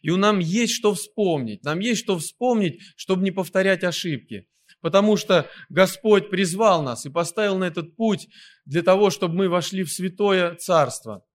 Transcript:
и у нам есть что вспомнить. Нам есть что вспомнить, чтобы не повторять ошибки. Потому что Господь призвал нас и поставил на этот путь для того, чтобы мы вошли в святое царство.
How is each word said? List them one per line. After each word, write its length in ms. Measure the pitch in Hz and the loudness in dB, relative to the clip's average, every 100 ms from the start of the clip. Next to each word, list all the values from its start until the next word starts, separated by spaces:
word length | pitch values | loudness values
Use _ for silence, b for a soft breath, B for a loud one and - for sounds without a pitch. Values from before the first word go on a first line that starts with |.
и 80 | 151 | -2
у 80 | 180 | 2
нам 220 | 202 208 | 2 2
есть 340 | 165 202 233 | 0 0 0
что 200 | 233 208 | 0 0
вспомнить. 720 | 196 - - 196 156 117 104 | -2 -8 -4 -2 0 -4 -8
Нам 160 | 143 160 | -6 -4
есть 220 | 220 226 | -2 -2
что 160 | - 175 | -2 -4
вспомнить, 640 | 151 - 247 233 190 - B B | -4 -4 0 2 0 -4 B B
чтобы 280 | - 185 | -4 -2
не 80 | 190 | 0
повторять 520 | 190 180 190 190 185 | -2 -4 0 0 0
ошибки. 640 | 180 165 180 139 - 104 - b b b | -2 -4 -6 -6 -8 -16 -16 b b b
Потому 340 | 165 190 208 208 | 0 2 4 2
что 320 | - 180 143 B B | 2 0 0 B B
Господь 600 | 151 185 - 220 202 196 | 2 2 2 2 2 2
призвал 520 | 180 190 185 220 175 | -2 -2 2 2 2
нас 240 | 143 117 147 | 0 -6 -6
и 40 | |
поставил 480 | 165 165 - 208 190 | -4 -4 -2 -2 0
на 80 | 180 | -4
этот 300 | 165 160 _ | -4 -10 _
путь 340 | 226 202 - B B B - | -2 -2 -6 B B B -6
для 160 | 151 | -2
того, 300 | 175 190 208 | 4 4 4
чтобы 240 | - 180 170 | 2 -4 0
мы 140 | 196 | 0
вошли 340 | 175 170 190 | 0 -2 -6
в 80 | 170 | -6
святое 640 | - 185 185 202 190 175 175 | -6 -8 -2 0 2 0 -4
царство. 680 | - 170 135 - 113 101 _ | 0 2 2 -2 -12 -16 _